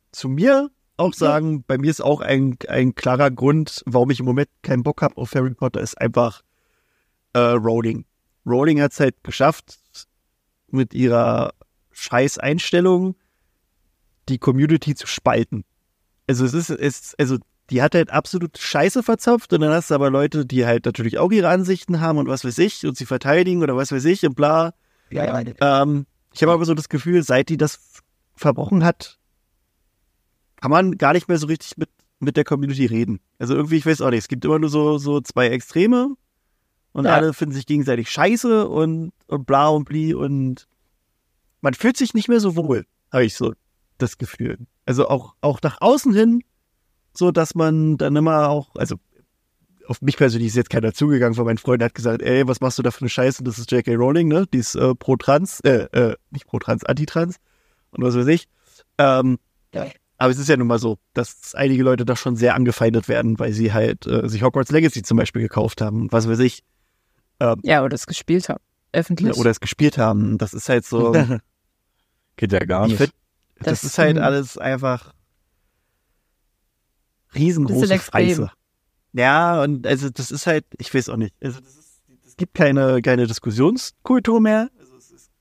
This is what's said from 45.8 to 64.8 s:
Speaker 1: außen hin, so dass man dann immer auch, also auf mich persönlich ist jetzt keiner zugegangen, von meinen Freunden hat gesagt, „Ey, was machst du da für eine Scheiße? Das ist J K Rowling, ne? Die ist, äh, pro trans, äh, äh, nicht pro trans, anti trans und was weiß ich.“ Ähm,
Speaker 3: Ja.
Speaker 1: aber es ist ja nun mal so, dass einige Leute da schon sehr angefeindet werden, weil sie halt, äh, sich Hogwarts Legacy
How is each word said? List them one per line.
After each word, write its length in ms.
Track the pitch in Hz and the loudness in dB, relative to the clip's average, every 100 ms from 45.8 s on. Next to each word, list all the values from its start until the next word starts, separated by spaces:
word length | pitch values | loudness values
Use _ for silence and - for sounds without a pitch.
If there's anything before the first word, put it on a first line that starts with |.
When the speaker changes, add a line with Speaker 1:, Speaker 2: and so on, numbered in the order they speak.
Speaker 1:
außen 320 | 175 285 262 | 2 2 2
hin, 280 | 202 226 240 - _ _ _ _ _ _ | 4 4 2 -2 _ _ _ _ _ _
so 180 | - 180 | 0 2
dass 220 | 170 160 | 2 0
man 420 | 165 160 156 156 151 | 0 0 2 2 0
dann 180 | 143 147 | 0 2
immer 320 | 160 156 147 | 2 2 2
auch, 240 | 147 - - | -2 -6 -8
also 200 | - - _ _ _ _ _ _ _ _ - | -8 -8 _ _ _ _ _ _ _ _ -12
auf 120 | 123 | -6
mich 140 | 135 - | -2 2
persönlich 320 | 139 117 117 | 2 2 -2
ist 80 | 120 | -2
jetzt 140 | 113 | -2
keiner 220 | 120 110 | 0 -2
zugegangen, 400 | - 147 139 120 | 0 0 2 2
von 100 | 113 | 0
meinen 140 | 117 113 | -2 -2
Freunden 260 | - 127 | 0 0
hat 100 | 117 | 0
gesagt, 280 | - 117 113 | -2 -4 -2
„Ey, 240 | 120 127 131 | 0 0 0
was 140 | 127 | 0
machst 180 | 131 - | -2 -2
du 40 | |
da 80 | 120 | -4
für 80 | - | -2
eine 80 | 123 | -6
Scheiße? 340 | - 127 - | 0 -2 -2
Das 160 | 127 110 | -8 -8
ist 120 | 113 | -2
J 120 | 123 | -2
K 100 | 120 117 | 0 0
Rowling, 320 | 127 160 165 | 2 2 2
ne? 180 | 156 196 | 2 0
Die 60 | 127 | -2
ist, 160 | 117 - | -2 0
äh, 180 | 127 | 0
pro 220 | 127 - 127 | 0 -2 -2
trans, 440 | - 147 190 - | 2 2 0 -2
äh, 260 | - 120 - | 2 2 2
äh, 240 | 123 117 - _ | 0 0 -2 _
nicht 160 | 143 _ | -18 _
pro 120 | 110 | -8
trans, 240 | - 110 | -4 -4
anti 220 | - 143 151 | -2 -4 -2
trans 300 | 165 175 - _ _ _ _ _ | -2 -4 -6 _ _ _ _ _
und 140 | - | -4
was 100 | 123 | -2
weiß 140 | 120 127 | 0 2
ich.“ 180 | 170 - _ _ _ _ - | 2 0 _ _ _ _ 2
Ähm, 400 | 139 131 131 123 _ _ _ | 4 4 2 0 _ _ _
Speaker 3:
Ja. 120 | - - - _ - | -12 -12 -14 _ 0
Speaker 1:
aber 140 | 127 | 0
es 80 | 131 | 2
ist 100 | 139 | 2
ja 80 | 135 | 2
nun 120 | 117 | 2
mal 100 | 117 | 0
so, 200 | 117 104 _ | 0 -4 _
dass 420 | - 120 - - - | -8 -8 -8 -14 -4
einige 260 | 139 131 | 0 2
Leute 220 | 131 123 | 2 2
da 100 | 120 | 0
schon 220 | 120 131 117 | -2 -2 0
sehr 180 | 120 | 2
angefeindet 540 | 101 123 - 113 113 - | 2 2 2 2 2 0
werden, 300 | 117 117 110 | -2 0 -2
weil 120 | 117 | -2
sie 200 | 107 113 | 0 0
halt, 340 | 107 113 - - | 2 0 -2 -2
äh, 220 | 120 113 | -2 -2
sich 140 | 107 | -2
Hogwarts 260 | 123 139 123 | -2 0 0
Legacy 320 | 151 | 2